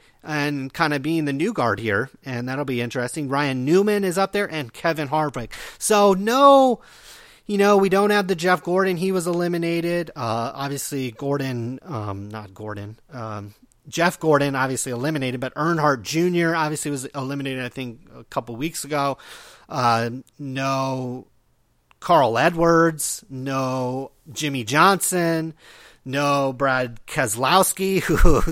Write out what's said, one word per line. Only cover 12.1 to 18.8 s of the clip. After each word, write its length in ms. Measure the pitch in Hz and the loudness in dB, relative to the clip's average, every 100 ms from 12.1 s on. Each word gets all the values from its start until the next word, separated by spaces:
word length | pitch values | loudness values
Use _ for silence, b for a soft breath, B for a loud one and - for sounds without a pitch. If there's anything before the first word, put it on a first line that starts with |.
| 98 101 | -8 -10
not 260 | 107 101 | -12 -14
Gordon, 440 | 95 107 101 104 110 _ | -14 -12 -10 -12 -16 _
um, 420 | 135 110 104 101 - _ _ 147 | -14 -12 -12 -14 -20 _ _ -12
Jeff 320 | 180 175 - | -2 0 0
Gordon, 340 | 160 143 143 | 2 2 2
obviously 380 | 135 131 131 135 | 0 -2 -2 -4
eliminated, 480 | 120 143 156 131 123 | -4 -4 -2 -4 -4
but 140 | 131 | -8
Earnhardt 480 | - 156 165 151 131 | -4 -2 2 2 2
Junior 520 | 101 156 180 175 165 | -2 0 0 2 2
obviously 360 | 165 151 151 151 | 0 -2 -2 -4
was 160 | 143 131 | -6 -6
eliminated, 580 | 147 131 139 139 131 | -8 -6 -6 -6 -6
I 60 | 123 | -8
think, 320 | - 127 113 - | -8 -10 -12 -20
a 80 | 123 | -20
couple 300 | 117 139 120 | -8 -8 -6
weeks 300 | 117 160 - | -6 -6 -6